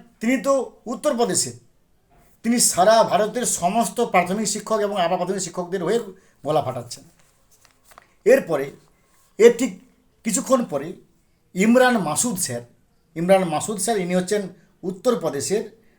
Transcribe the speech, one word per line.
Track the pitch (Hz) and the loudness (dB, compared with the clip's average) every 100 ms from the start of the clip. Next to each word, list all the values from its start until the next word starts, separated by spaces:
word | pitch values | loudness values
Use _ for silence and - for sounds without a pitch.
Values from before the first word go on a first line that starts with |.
| - _ | -16 _
তিনি | 226 262 | -2 0
তো | 269 269 226 - - | 0 -2 -2 -10 -12
উত্তরপ্রদেশে, | - 294 240 196 175 127 113 _ _ _ _ _ _ _ _ | -4 -2 0 0 0 -4 -8 _ _ _ _ _ _ _ _
তিনি | 226 240 | -2 2
সারা | - 165 196 226 | 2 4 6 6
ভারতের | 185 175 214 247 220 | 4 2 0 -2 -4
সমস্ত | - 175 220 226 - | -2 0 0 -2 -2
প্রাথমিক | 233 185 175 208 214 | 0 0 0 -2 -4
শিক্ষক | 214 - 214 | -6 -4 -2
এবং | 202 208 | -2 -2
আপার | 170 180 | -2 -2
প্রাথমিক | 185 190 | -2 -4
শিক্ষকদের | 165 - 170 190 | -6 -8 -8 -4
হয়ে | 165 226 220 - _ _ 139 | -2 -2 -4 -14 _ _ -2
গলা | 151 | -2
ফাটাচ্ছেন। | 127 123 117 - - _ _ _ _ _ _ _ _ - _ _ 196 | -2 -6 -12 -16 -20 _ _ _ _ _ _ _ _ -20 _ _ 4
এরপরে, | 262 - 147 143 - _ _ _ _ _ - | 4 2 -4 -4 -12 _ _ _ _ _ 4
এর | 233 233 | 6 6
ঠিক | 262 180 - _ _ _ | -2 -4 -20 _ _ _
কিছুক্ষণ | - 190 - 254 - | -4 -4 0 0 0
পরে | 143 156 - _ _ _ _ _ | -6 -6 -12 _ _ _ _ _
ইমরান | 180 214 247 254 240 | 0 4 6 4 2
মাসুদ | 156 151 240 190 | -2 -2 -4 -4
স্যার, | - 120 - _ _ _ _ 160 | -6 -8 -12 _ _ _ _ -4
ইমরান | 175 190 | 2 4
মাসুদ | 175 151 - 208 | 4 -2 -4 -4
স্যার | 233 220 | -2 -2
ইনি | 175 180 | 0 -2
হচ্ছেন | 180 208 185 - _ _ | 0 -4 -4 -12 _ _
উত্তরপ্রদেশের, | 180 185 254 226 160 139 - 202 226 - _ | -10 -4 -2 0 -2 -4 -4 -4 -4 -14 _